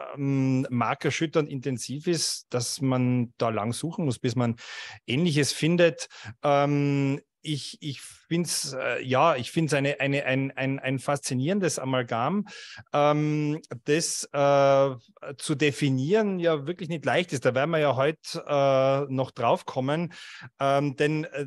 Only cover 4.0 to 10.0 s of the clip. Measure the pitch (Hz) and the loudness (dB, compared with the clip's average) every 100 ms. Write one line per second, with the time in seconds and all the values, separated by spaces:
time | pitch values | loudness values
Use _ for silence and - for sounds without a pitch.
4 | 156 113 127 113 120 117 - - - - | -2 -2 -2 0 0 -2 -8 -14 -14 -14
5 | - 123 175 143 135 - 156 175 170 165 | -4 0 2 2 0 0 2 6 4 4
6 | - - 107 - 147 143 143 143 143 139 | -10 -14 -16 -4 2 4 4 2 2 2
7 | 139 139 - _ 156 147 - - 156 135 | 2 -2 -6 _ -8 -8 -8 -12 -10 -10
8 | - - - 170 170 - 151 131 131 123 | -14 -16 -4 -2 -2 -4 -6 -4 -4 -2
9 | 135 127 160 143 117 - 156 143 139 143 | 0 4 4 2 -2 -2 0 2 0 0